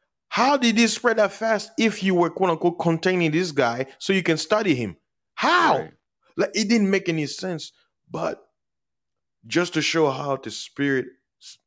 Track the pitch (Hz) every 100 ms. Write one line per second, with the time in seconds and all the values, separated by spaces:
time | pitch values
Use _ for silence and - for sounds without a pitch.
0 | _ _ _ - 247 285 240 214 226 -
1 | 247 226 202 - 226 214 - - 220 214
2 | 190 180 170 165 190 160 175 170 170 165
3 | 185 185 165 156 185 139 123 117 135 -
4 | - 190 175 156 - 214 214 131 110 85
5 | _ _ _ - 254 349 330 143 - _
6 | _ _ _ - 170 196 208 233 196 196
7 | 170 160 143 - 185 165 - _ _ _
8 | _ - - - _ _ _ _ _ _
9 | _ _ _ _ 113 160 175 156 143 160
10 | 156 131 143 131 117 104 - - 143 135
11 | - _ _ _ - -